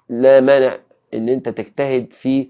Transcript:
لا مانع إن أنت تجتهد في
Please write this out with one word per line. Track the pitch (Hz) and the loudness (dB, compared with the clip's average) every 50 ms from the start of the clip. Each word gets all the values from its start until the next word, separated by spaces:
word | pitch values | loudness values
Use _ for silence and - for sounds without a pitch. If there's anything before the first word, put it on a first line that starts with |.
| _ - | _ -10
لا | 123 117 131 131 135 135 | -4 0 4 4 6 6
مانع | 127 139 139 135 131 123 - - _ _ _ _ _ - - | 4 4 2 2 2 0 -2 -6 _ _ _ _ _ -12 -10
إن | 113 113 120 | -6 -4 -4
أنت | 131 131 - 120 | -4 -4 -6 -10
تجتهد | 110 - 101 - _ - 139 139 131 127 113 113 | -10 -10 -12 -12 _ -6 -4 -4 -4 -4 -6 -8
في | _ _ - 131 135 135 131 | _ _ -6 -4 -2 -4 -4